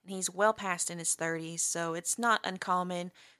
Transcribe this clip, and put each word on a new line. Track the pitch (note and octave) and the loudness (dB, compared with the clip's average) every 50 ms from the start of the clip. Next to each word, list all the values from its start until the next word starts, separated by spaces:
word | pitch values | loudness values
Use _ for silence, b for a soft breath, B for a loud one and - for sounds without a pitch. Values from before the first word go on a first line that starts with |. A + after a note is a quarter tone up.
| _ | _
And | F#3 G3 | -8 -4
he's | F#3+ F3+ F3+ | -2 -2 -2
well | F3+ F3+ G3+ A3 G#3+ | 2 4 4 4 4
past | - G3+ F#3+ F3 F3 - - | 4 0 -2 -2 -2 -2 -4
in | F3 E3+ | -4 -2
his | E3 - - | -2 -2 0
thirties, | - E3 E3 E3 D#3+ D#3+ E3 E3+ D#3+ | 0 0 0 0 -2 -4 -4 -4 -2
so | - - - E3+ E3+ E3 E3 | -2 0 0 0 -2 -2 -2
it's | F3 F3 - - | -2 -2 -2 0
not | - A#3 A#3 A3 - - | 2 4 4 4 2 2
uncommon | F#3 F#3+ F#3+ - G3 F3+ F3+ F3+ F3+ F3+ F3 F3+ F3+ B B B B B | -2 -6 -4 0 0 2 2 2 0 -2 -4 -4 -6 B B B B B